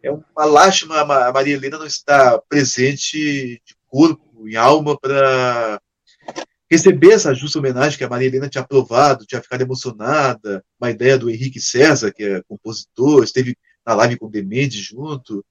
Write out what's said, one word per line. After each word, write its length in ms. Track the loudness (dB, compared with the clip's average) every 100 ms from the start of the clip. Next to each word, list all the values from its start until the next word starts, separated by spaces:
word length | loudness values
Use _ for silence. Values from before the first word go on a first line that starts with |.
É 80 | -8
uma 340 | -10 _ -2
lástima 560 | 2 6 4 2 -4 -4
a 40 |
Ma-, 220 | 0 0 2
a 60 |
Maria 220 | 0 -2
Helena 240 | -4 -6 -10
não 80 | -12
estar 520 | -12 2 4 6 4 _
presente 1120 | 0 0 0 -2 -2 -8 -6 -6 -6 -8 -14
de 120 | _ _ _
corpo 600 | 2 2 2 _ _ -10
e 80 | 2
alma 420 | 4 4 2 -4
pra 800 | -2 0 2 2 -2 -2 -4 -8 _ _ _ _ -18 -16 -18 _ _
receber 420 | 4 4 6 6
essa 220 | 6 2
justa 240 | -4 -4 -4
homenagem 380 | -4 -2 -2 -2
que 80 |
a 40 | -6
Maria 180 | -2 -2
Helena 220 | -2 -6
tinha 140 | -10
aprovado, 600 | 0 0 2 2 2 2
tinha 160 | -6 -12
ficado 220 | -10 -8
emocionada, 1000 | -6 -6 -10 -10 -4 -2 -2 -4 -8 -10 _ _
uma 100 | -8
ideia 260 | 0 2 2
do 140 | 0
Henrique 300 | -6 -8 -8
César, 520 | -6 2 4 4 -2
que 120 | -6
é 180 | -6 -6 -8
compositor, 760 | -16 -14 -14 -16 -4 2 4
esteve 340 | 2 -4 -4 -8 _ _
na 100 | -4
live 240 | 0 0 -2
com 80 | -8
o 40 |
Demente 460 | -10 -6 -4 -4 -6
junto. 680 | -14 -14 -14 -14 _ -14 -14